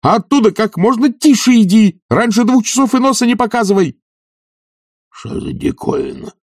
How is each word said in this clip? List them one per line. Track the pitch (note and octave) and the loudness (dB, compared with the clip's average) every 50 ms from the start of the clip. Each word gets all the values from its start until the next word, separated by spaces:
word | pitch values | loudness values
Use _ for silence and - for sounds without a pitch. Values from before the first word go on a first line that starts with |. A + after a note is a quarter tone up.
А | _ D3 F#3 | _ 0 0
оттуда | A#3 F#3 _ - C#4+ A#3 A3 | 0 -2 _ -2 2 2 2
как | - - A3 G#3 _ | 0 0 -4 -4 _
можно | - F3 A3 C4 A3+ B3 D4 | -2 0 0 0 0 0 -2
тише | A#3 _ - D#4 C#4 G#3+ - B3 B3+ A#3 | -2 _ 2 2 2 2 2 2 4 4
иди! | G#3+ F3+ F#3 A3 G#3+ G3+ F3 _ _ _ | 4 4 4 4 4 2 0 _ _ _
Раньше | A#2 D3 A3+ A#3 G#3 G#3 A#3+ | -2 0 0 0 0 0 0
двух | G#3 B3+ B3+ G#3+ | 2 2 0 0
часов | - - B3 C4+ A#3+ - | 0 -2 -2 0 0 0
и | C4 | 0
носа | B3 C4+ C4 - B3 | 0 0 0 0 0
не | A#3 B3 | 0 0
показывай! | A3+ B3 A3+ - B3 A#3 F#3+ G3+ G3 F#3+ D3 A#2+ _ _ _ _ _ _ _ _ _ _ _ _ _ _ _ _ _ _ _ _ _ _ _ | 0 -2 -2 -2 -2 -2 0 0 0 0 -2 -4 _ _ _ _ _ _ _ _ _ _ _ _ _ _ _ _ _ _ _ _ _ _ _
Что | _ - - - - - | _ -18 -16 -12 -10 -10
за | - - | -10 -10
диковина? | - - - - - _ - - - - - - - - - - _ _ _ | -12 -6 -6 -6 -6 _ -6 -6 -4 -4 -4 -8 -10 -14 -16 -18 _ _ _